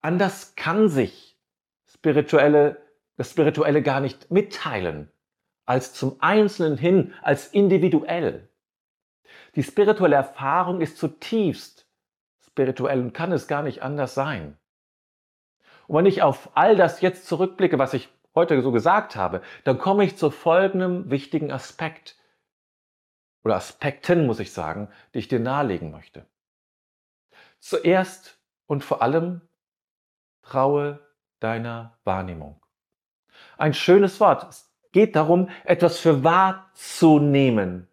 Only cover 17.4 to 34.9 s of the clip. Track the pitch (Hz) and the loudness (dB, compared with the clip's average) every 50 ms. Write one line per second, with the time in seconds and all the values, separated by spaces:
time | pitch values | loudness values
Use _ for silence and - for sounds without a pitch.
17.4 | 185 185 185 - 190 160 156 131 135 127 - 131 - - _ _ _ _ _ 160 | -2 -2 -2 0 0 0 2 0 0 0 -2 -8 -8 -8 _ _ _ _ _ 0
18.4 | 170 165 165 135 120 135 120 117 110 160 185 214 208 - - - 95 90 85 92 | 2 2 2 0 0 2 0 0 2 2 2 2 0 -4 -8 -6 -6 -4 -4 -6
19.4 | - - - - _ - 107 110 - 190 196 202 202 185 190 - - 151 143 - | -10 -12 -20 -8 _ -2 -2 -2 0 -2 0 2 0 0 -2 -2 -2 -4 -4 -2
20.4 | - 170 165 180 190 196 196 190 185 180 180 180 185 - 127 143 139 - - 160 | 0 2 2 4 2 2 0 -2 -2 -2 -4 -6 -6 -6 -6 -6 -6 -4 -6 -6
21.4 | 151 147 - 131 - - - _ 165 160 156 - _ - - _ _ _ _ _ | -6 -4 -8 -10 -12 -14 -14 _ -10 -10 -10 -14 _ -20 -20 _ _ _ _ _
22.4 | _ _ _ _ _ _ _ _ _ _ _ _ _ _ _ _ _ _ _ _ | _ _ _ _ _ _ _ _ _ _ _ _ _ _ _ _ _ _ _ _
23.4 | _ 110 107 95 - - - _ - 147 135 - - - 175 170 160 127 110 113 | _ -2 -2 -2 -4 -10 -18 _ -8 -8 -8 -8 -2 0 0 2 2 0 -2 -4
24.4 | 107 - - - 82 78 80 101 104 101 - _ _ _ _ 127 107 - - 120 | -6 -10 -10 -10 -8 -8 -8 -10 -12 -14 -16 _ _ _ _ -12 -8 -4 -4 -4
25.4 | 113 123 131 143 147 123 95 85 - 78 76 76 80 _ _ - - _ _ _ | -4 -4 -4 -4 -4 -4 -4 -6 -8 -12 -14 -16 -20 _ _ -20 -20 _ _ _
26.4 | _ _ _ _ _ _ _ _ _ _ _ _ _ _ _ _ _ _ _ _ | _ _ _ _ _ _ _ _ _ _ _ _ _ _ _ _ _ _ _ _
27.4 | - _ _ _ _ - - 165 - 170 175 190 190 185 - - _ - - _ | -20 _ _ _ _ -6 -6 -2 0 2 2 2 0 -2 -8 -20 _ -20 -20 _
28.4 | _ _ _ _ _ _ 143 139 139 - 147 - - 123 143 165 165 175 180 170 | _ _ _ _ _ _ -6 -6 -4 -6 -4 -2 0 0 0 0 -2 -2 -8 -10
29.4 | _ _ _ _ _ _ _ _ _ _ _ _ _ _ _ _ _ _ _ _ | _ _ _ _ _ _ _ _ _ _ _ _ _ _ _ _ _ _ _ _
30.4 | _ - - 135 131 139 143 147 143 147 147 147 _ _ _ _ _ _ _ _ | _ -6 -2 0 0 2 2 0 -2 -4 -8 -10 _ _ _ _ _ _ _ _
31.4 | - 110 113 117 117 117 117 117 117 117 _ _ _ - 95 95 95 92 87 82 | -6 -6 -6 -6 -8 -10 -12 -12 -14 -18 _ _ _ -4 -4 -4 -4 -8 -10 -14
32.4 | 76 71 76 _ _ _ _ _ _ _ _ _ _ _ _ _ _ _ _ _ | -14 -18 -20 _ _ _ _ _ _ _ _ _ _ _ _ _ _ _ _ _
33.4 | - - - _ - 156 139 - - - 175 202 202 190 190 - 220 190 147 - | -20 -20 -8 _ -2 -2 -2 -2 4 6 6 6 6 4 2 2 4 4 4 2
34.4 | - - - - _ _ _ _ _ _ | -2 -16 -20 -20 _ _ _ _ _ _